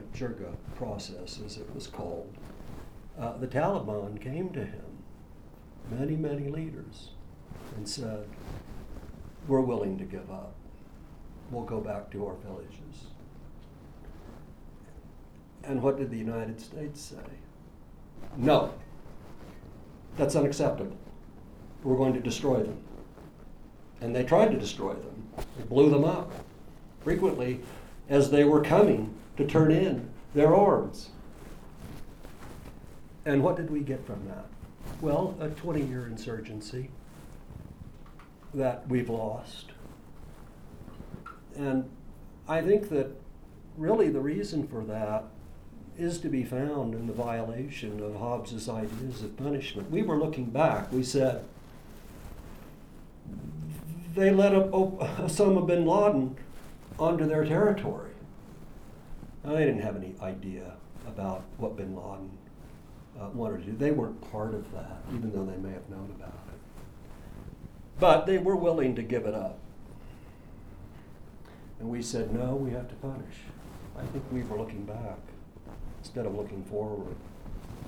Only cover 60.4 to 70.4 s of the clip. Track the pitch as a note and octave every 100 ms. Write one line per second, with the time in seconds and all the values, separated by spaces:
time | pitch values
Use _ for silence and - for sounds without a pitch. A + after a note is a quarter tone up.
60.4 | F#2+ F#2+ F2+ - - - A2+ G#2 F#2+ F#2+
61.4 | - - A2 G2+ F#2+ F#2+ G2 F#2+ F#2+ -
62.4 | - - - - - - - - G2 A#2
63.4 | A2+ G2 G2 A2 C#3+ D3+ A2 - - G#2+
64.4 | A2 G#2+ - E2+ - - - B2 A2+ G2
65.4 | F#2+ F#2+ G2 F#2 - G2 G2 F2+ F2 -
66.4 | - - - - - - - - - -
67.4 | - - - - - - F3+ D#3+ F#3 F#3
68.4 | F3+ F#3 E3+ D#3+ C3 A#2 G#2+ A#2+ G#2+ G#2+
69.4 | F#2+ - - - - - - - - -